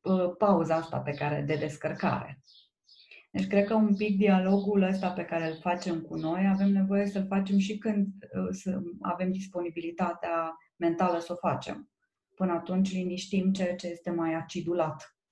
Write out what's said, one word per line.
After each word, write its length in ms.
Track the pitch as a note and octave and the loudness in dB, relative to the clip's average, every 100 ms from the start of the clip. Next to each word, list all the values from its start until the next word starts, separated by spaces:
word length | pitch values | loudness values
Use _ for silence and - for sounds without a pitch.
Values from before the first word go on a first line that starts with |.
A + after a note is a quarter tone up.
uh, 340 | F#3 F#3 F3+ - | 2 2 2 2
pauza 380 | G#3 F3 D#3 D#3+ | 4 4 4 0
asta 240 | - C3+ | 0 -4
pe 120 | C#3 | -4
care, 320 | C#3 D3 D3 C#3+ | -4 -2 -2 -2
de 80 | D3+ | -2
descărcare. 840 | D3+ - D#3 - - B2 - - _ - _ _ _ - - - _ | -2 -4 -6 -2 0 0 -4 -16 _ -20 _ _ _ -20 -20 -20 _
Deci, 160 | G3 F#3+ | -6 0
cred 180 | G3+ G3+ | 2 4
că 60 | |
un 220 | A3 G#3 G3 | 4 4 4
pic 220 | G#3 G3 | 2 4
dialogul 640 | G3+ F#3 F#3 G3+ G3 G3+ | 6 6 6 2 4 2
ăsta 300 | F#3 F#3+ F#3 | 2 2 -2
pe 140 | F#3 E3+ | -4 -4
care 220 | E3+ D#3+ | -2 -2
îl 100 | D#3+ | -4
facem 400 | F3+ F3 F#3 E3 | -2 -2 -2 -4
cu 140 | D#3+ D#3+ | -4 -6
noi, 320 | D#3+ F3 G3 | -2 2 2
avem 240 | F#3+ G3 | 4 4
nevoie 340 | G3 F#3+ G3+ G3+ | 4 2 2 0
să-l 200 | G3+ F#3+ | -2 0
facem 300 | G3 G3 G3 | 0 2 2
și 200 | F#3+ G#3+ | 2 -2
când, 300 | A3 G#3 G3 | -2 0 0
uh, 400 | - - F#3 F#3 | -4 -8 -4 -4
să 320 | F#3+ F#3+ - - - | -4 -4 -4 -6 -6
avem 300 | F#3 E3+ F#3 | -6 -2 -2
disponibilitatea 1300 | F#3+ - F3+ E3+ E3 E3 E3+ F3 E3+ E3+ E3 E3 D#3+ _ _ | -2 -4 -6 -6 -6 -8 -2 -4 -2 -4 -2 -4 -8 _ _
mentală 440 | E3+ E3 F3+ E3+ | 0 2 2 0
să 120 | - | -4
o 140 | F3 F3 | -4 -2
facem. 420 | C3 - - - _ _ _ _ _ | -2 -6 -12 -16 _ _ _ _ _
Până 160 | F#3 | 0
atunci 420 | E3+ F3 F#3 G3 | 0 0 0 0
liniștim 580 | F#3 F3+ F3+ - F#3+ F#3 | 0 -4 -6 -2 0 2
ceea 240 | F#3+ F3+ F3+ | 2 -2 -2
ce 120 | F3 | -6
este 240 | E3+ - | -8 -4
mai 220 | E3+ E3 | -2 0
acidulat 840 | E3 D#3+ F3 D#3+ F3 D#3 C3+ - _ _ | -2 -4 -6 -2 0 0 -4 -14 _ _